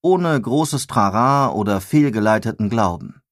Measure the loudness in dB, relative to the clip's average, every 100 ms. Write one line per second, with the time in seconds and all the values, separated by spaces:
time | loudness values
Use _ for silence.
0 | 2 2 2 0 0 -2 0 -4 -4 0
1 | 0 2 2 2 0 -2 -2 -2 0 2
2 | 2 0 0 0 -2 -4 -2 0 0 -2
3 | -12 -20 _